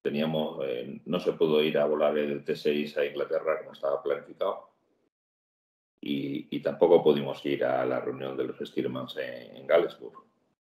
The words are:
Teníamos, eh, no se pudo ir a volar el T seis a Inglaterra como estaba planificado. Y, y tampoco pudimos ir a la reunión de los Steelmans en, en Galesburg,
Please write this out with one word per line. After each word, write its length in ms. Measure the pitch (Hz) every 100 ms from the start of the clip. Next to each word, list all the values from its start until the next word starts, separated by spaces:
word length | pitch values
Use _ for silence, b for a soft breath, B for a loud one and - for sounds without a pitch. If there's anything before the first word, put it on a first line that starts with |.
Teníamos, 580 | 78 71 80 78 78 - 67
eh, 340 | 62 69 73 -
no 120 | 87
se 120 | 87
pudo 300 | 80 80 76
ir 160 | 78 73
a 60 | 73
volar 300 | 76 76 73
el 240 | 73 71
T 120 | - 73
seis 400 | 76 73 73 78
a 60 | 71
Inglaterra 520 | 71 71 80 80 73
como 120 | -
estaba 300 | - 71 69
planificado. 680 | 71 69 - - 92 - - _ _ _ _ _ _ _ _ _ _ _ _ _
Y, 480 | - 71 - 71 -
y 60 | -
tampoco 420 | - - 85 85
pudimos 420 | 78 71 69 65 71
ir 180 | 71
a 200 | 65 65 64
la 140 | 64
reunión 360 | 64 65 67 65
de 80 |
los 140 | 64 -
Steelmans 580 | 73 69 65 64 64 -
en, 400 | 64 62 53 57
en 100 | 67
Galesburg, 560 | 82 - - 55 - - _ _ _